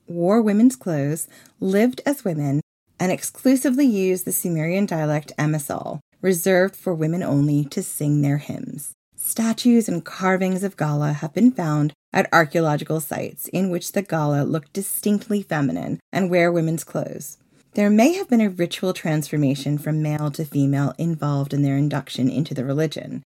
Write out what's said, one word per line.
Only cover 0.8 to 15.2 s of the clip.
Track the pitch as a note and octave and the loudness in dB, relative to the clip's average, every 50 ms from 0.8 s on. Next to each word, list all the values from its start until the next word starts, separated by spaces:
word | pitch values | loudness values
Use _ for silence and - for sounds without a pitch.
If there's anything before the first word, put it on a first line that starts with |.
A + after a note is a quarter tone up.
| - F#3+ E3 C#3+ C#3 C#3+ D#3 E3 - - - - - - _ _ | -4 -2 0 0 0 0 -2 -4 -6 -12 -14 -20 -20 -20 _ _
lived | F3+ F#3+ F#3+ G3+ A3 B3 B3+ - - | -2 2 2 4 2 2 0 -2 -4
as | C4+ D4 - - | -4 -4 -2 -2
women, | G3+ E3 D3+ D3 C#3 C3+ D3 - - _ _ _ _ _ - | -4 -2 -2 0 0 0 0 -2 -4 _ _ _ _ _ -2
and | F3 F#3 | -2 -2
exclusively | F3+ - - - - - - B3+ C4+ B3+ - D4 B3 C4 D4 | 0 -2 -4 -12 -12 0 2 2 2 4 2 0 2 4 4
used | C4 G#3+ G3 F#3 F#3 F#3 F#3 - | 4 4 2 2 0 0 -2 -2
the | - | -4
Sumerian | F3+ - - F#3 E3+ D#3+ D#3 E3 F3+ G3 G3+ | -6 -4 -2 -2 0 0 0 0 0 0 0
dialect | F#3+ F3+ D#3+ D#3 D3+ D3+ D3 D3 - - - | 0 0 -2 0 0 0 -2 -4 -6 -6 -2
Emisal, | D3 D3+ D#3 D3+ C#3+ - F2+ - - - - D3+ - _ _ _ | -2 0 0 -2 -4 -6 -8 -8 -6 -8 -10 -10 -12 _ _ _
reserved | - F#3 F#3+ E3+ - F#3+ F#3 F3+ F#3 G3 - | 0 0 0 2 2 2 4 4 4 2 -2
for | - - F#3+ E3+ | -6 -6 -4 -2
women | D#3+ D#3 D#3 E3 F3+ - | -2 -2 -2 -2 -2 -2
only, | - C#3 C#3+ C#3+ D3+ D3 C#3+ D3 | 0 2 2 2 4 2 0 0
to | C#3+ - G3+ | -2 -4 -6
sing | F3+ - - - D3+ D3 D3 D3 | -6 -6 -6 -4 0 2 2 2
their | C#3+ C#3+ C#3+ | 2 2 0
hymns. | D3 - - - - - - - D3+ - - - _ _ _ _ | -2 -4 -8 -10 -10 -10 -12 -12 -12 -14 -14 -18 _ _ _ _
Statues | - - - - - A3+ A3+ A3+ - - B3 A#3 A#3 G#3+ - | -10 -8 -6 -4 -2 -2 -2 -2 2 4 4 4 4 4 2
and | F3 E3 E3 | -4 -6 -6
carvings | - - - F#3+ F#3 F#3+ F#3 F#3+ F#3 F#3 F3+ G3 | -10 -10 -2 0 2 2 2 2 0 0 -2 -2
of | G3 - | -6 -4
Gala | - D#3 D3+ D3 D3 D3 D3+ D3 | -2 -2 0 0 0 0 0 -2
have | D3 - D#3 - | -2 -6 -6 0
been | F3+ A3+ B3 | 4 4 4
found | B3 - F3 D#3 D3+ D3+ D3 D3+ - _ _ _ - | 4 4 -2 0 0 0 0 -2 -4 _ _ _ 0
at | F#3 F#3+ - | 0 0 4
archaeological | - E3 E3 D3+ - E3+ E3 D#3 D3+ D3 D3+ - D#3 D#3+ | 4 2 2 4 2 0 2 2 0 -2 -2 -2 -4 -4
sites | D#3 - - - - A2 - - - | -4 -6 -6 -6 -8 -8 -10 -12 -12
in | - - F3 F#3+ F#3+ | -6 -4 -2 -2 -2
which | F3 F3 - - - | -2 -4 -6 -4 -4
the | G3+ F#3+ | -4 -4
Gala | - E3 D#3+ D3+ D3 D3 C#3+ C#3+ | -2 -2 0 0 0 0 0 0
look | - C#3 D#3+ D3 _ | 0 -2 -4 -6 _
distinctly | _ G3 G3 - - - - G#3 G#3 G3+ | _ -8 -8 -6 -8 -4 0 0 0 0